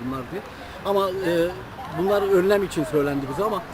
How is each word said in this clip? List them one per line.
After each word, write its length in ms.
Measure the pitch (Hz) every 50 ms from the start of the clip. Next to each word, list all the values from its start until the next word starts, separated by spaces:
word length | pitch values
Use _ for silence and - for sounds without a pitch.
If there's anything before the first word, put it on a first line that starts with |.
| 120
bunlar 160 | 127 131 131 123 117
diye. 120 | 160 202 - - - - - - - - -
Ama, 260 | 202 202 196 196 190
e, 380 | 185 190 185 170 175 165 170 175 185 - - - - - - 170 160 156
bunlar 240 | 180 196 202 202
önlem 420 | 202 196 196 180 180 196 208 202 196
için 200 | 165 - 165 151
söylendi 420 | - 151 147 143 143 139 139 135 131
bize 120 | 135 156 202
ama 180 | 220 208 185 - -